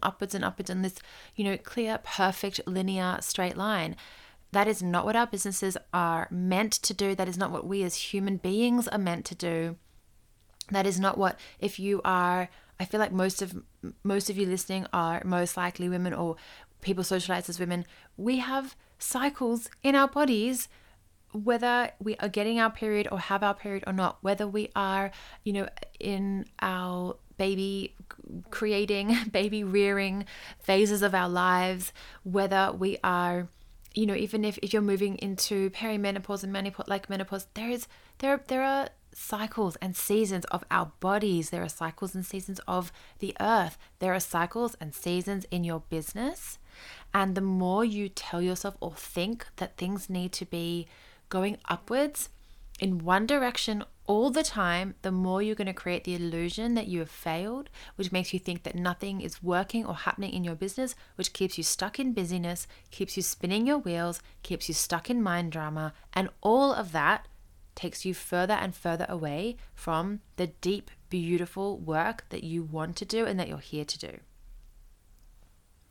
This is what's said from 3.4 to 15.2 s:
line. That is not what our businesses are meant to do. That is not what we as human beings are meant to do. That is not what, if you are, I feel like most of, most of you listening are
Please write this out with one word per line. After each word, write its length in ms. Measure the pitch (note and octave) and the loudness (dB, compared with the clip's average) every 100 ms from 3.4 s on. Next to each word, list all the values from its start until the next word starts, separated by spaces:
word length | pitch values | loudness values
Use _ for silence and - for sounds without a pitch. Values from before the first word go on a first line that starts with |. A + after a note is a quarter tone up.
| F3+ - | -2 0
line. 400 | G3+ G#3 D#3+ D3 - - - - _ | 0 0 -2 -6 -14 -20 -20 -20 _
That 140 | G3+ G3+ | 2 4
is 160 | G3+ | 2
not 220 | F3+ F3 | 0 2
what 120 | G3+ A3+ | 2 2
our 100 | A#3 | 2
businesses 500 | G3+ G3+ F#3 F#3+ F#3+ - | 0 -2 -2 -2 -2 -2
are 320 | F3 E3+ E3 - | 0 2 2 0
meant 420 | F3+ F#3 F#3 G#3+ | -2 2 2 2
to 200 | - - | 2 0
do. 220 | G3+ G3 | 0 0
That 140 | F#3+ F#3 | 0 0
is 100 | F3+ | 0
not 140 | F#3+ | -2
what 140 | E3+ - | -2 -2
we 180 | G3 | 0
as 100 | F3+ | 0
human 420 | - - G3 G3 F#3+ | -2 -4 -2 0 0
beings 520 | F#3 G3+ A#3+ A#3+ A#3 | 0 2 4 4 2
are 100 | G#3 | 0
meant 260 | F#3 E3+ - | 0 -2 -4
to 80 | |
do. 420 | E3+ F3 E3 E3 E3+ - - - - _ _ _ - - | -6 -2 0 -2 -6 -14 -20 -20 -20 _ _ _ -16 -2
That 160 | G3 F#3+ | 2 2
is 140 | F3+ | 4
not 160 | G3 G3 | 4 4
what, 220 | F#3+ - - - | 2 0 -8 -4
if 200 | G#3 - | -4 -2
you 220 | G3 G3+ | 0 0
are, 440 | - F#3 F3+ F3+ F3+ - - - | 2 4 4 2 0 -6 -16 -8
I 60 | |
feel 160 | F#3 G#3+ | -2 2
like 120 | G#3+ | 2
most 300 | F#3 F#3 F#3+ | 4 2 0
of, 200 | F#3+ F3 - _ - - | -4 -8 -14 _ -14 -6
most 260 | G3 G3+ G3 | 0 0 0
of 80 | G3 | 0
you 100 | F#3+ | 0
listening 400 | F#3 - F#3+ F#3 | 0 -2 -4 -2
are 300 | F3 E3 E3+ | 0 0 0